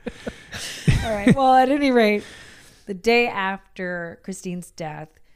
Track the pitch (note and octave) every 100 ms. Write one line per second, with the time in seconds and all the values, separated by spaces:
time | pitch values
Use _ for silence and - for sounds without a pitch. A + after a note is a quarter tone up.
0 | - - - - - - - - - -
1 | A3+ G#3 G3+ C4+ C4 C4 B3+ D4 C#4+ A#3+
2 | G#3+ G#3 - - - - - _ - F#3+
3 | A3+ A#3+ A#3+ G3 F#3+ F#3+ _ - F3+ F3
4 | E3+ - - F#3 F#3 F3 - - D#3 D3+
5 | D#3 _ _